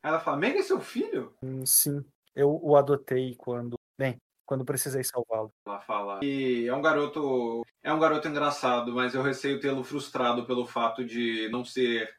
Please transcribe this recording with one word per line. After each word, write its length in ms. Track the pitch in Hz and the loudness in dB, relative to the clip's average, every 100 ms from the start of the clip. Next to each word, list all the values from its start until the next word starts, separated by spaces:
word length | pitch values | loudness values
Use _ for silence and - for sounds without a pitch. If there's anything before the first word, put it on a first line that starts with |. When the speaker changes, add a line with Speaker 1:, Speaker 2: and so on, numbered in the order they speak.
Speaker 1:
Ela 160 | 156 160 | 0 0
fala, 180 | - 147 | 0 0
"Mega 220 | 202 359 | 2 2
é 40 | |
seu 180 | 381 381 | 2 0
filho?" 520 | - 233 453 427 120 _ | 0 -4 -2 -2 -6 _
Speaker 2:
Hum, 240 | 131 131 | -8 -6
sim, 400 | 131 - 147 143 139 _ _ | 2 2 2 0 -6 _ _
eu 240 | - 139 156 | 2 4 4
o 140 | 165 143 | 6 8
adotei 580 | 135 139 - 127 131 120 | 8 2 2 -2 0 -6
quando, 380 | - 120 120 120 _ _ | -6 -6 -6 -10 _ _
bem, 180 | 135 123 _ _ | -4 -4 _ _
quando 200 | - 135 | -6 -4
precisei 400 | 127 135 143 131 | -2 -2 -2 -2
salvá-lo. 460 | 127 127 117 110 110 _ - | -2 -4 -2 -4 -4 _ -10
Speaker 1:
Ela 140 | 101 | -10
fala, 400 | - 107 101 101 | -6 -4 -4 -4
"E 440 | 143 139 131 120 117 | -2 0 0 0 0
é 80 | |
um 80 | 135 | 2
garoto, 800 | 156 147 143 156 143 127 117 117 117 _ | 2 2 0 -2 0 0 0 -4 -8 _
é 80 | - | -2
um 60 | 156 | 2
garoto 260 | 160 156 156 | 4 2 -2
engraçado, 640 | 147 143 143 131 123 120 | -2 -2 0 0 0 0
mas 220 | 120 123 | -2 0
eu 80 | 131 | 0
receio 380 | 135 131 139 139 | 0 0 -2 -2
tê-lo 240 | 139 135 | -2 -2
frustrado 600 | 127 143 - - 120 120 | -4 -6 -6 -2 0 0
pelo 220 | 120 123 120 | 0 -2 -2
fato 380 | - 139 - | 0 0 0
de 440 | 120 117 117 113 110 | -6 -2 -2 -2 -4
não 140 | 123 | -6
ser 460 | 123 127 123 117 110 | -6 0 2 2 -4